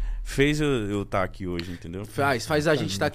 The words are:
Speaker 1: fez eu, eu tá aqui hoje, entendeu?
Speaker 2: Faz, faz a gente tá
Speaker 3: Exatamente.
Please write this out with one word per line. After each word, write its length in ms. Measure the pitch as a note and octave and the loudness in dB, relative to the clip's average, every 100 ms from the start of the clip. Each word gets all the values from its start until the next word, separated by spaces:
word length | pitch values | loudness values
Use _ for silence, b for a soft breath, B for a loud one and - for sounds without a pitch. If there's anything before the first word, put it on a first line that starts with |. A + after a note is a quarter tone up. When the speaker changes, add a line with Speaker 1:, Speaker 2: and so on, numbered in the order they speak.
| B B | B B
Speaker 1:
fez 380 | - - C#3+ D3+ | -4 2 4 4
eu, 80 | D3+ | 2
eu 360 | C3 G2+ G2+ | 2 0 -2
tá 200 | G2 G2+ | 0 0
aqui 220 | F#2 - F#2 | 0 -4 -4
hoje, 260 | F2 F2+ | -4 -4
entendeu? 320 | F2 E2+ F2+ | -8 -8 -8
Speaker 2:
Faz, 420 | G#2 - C#3 B2 G2+ | -6 0 0 0 2
faz 220 | D3+ D#3 | 2 4
a 60 | |
gente 240 | D3 D#3+ - | 2 2 0
tá 80 | |
Speaker 3:
Exatamente. 60 | D3+ | -2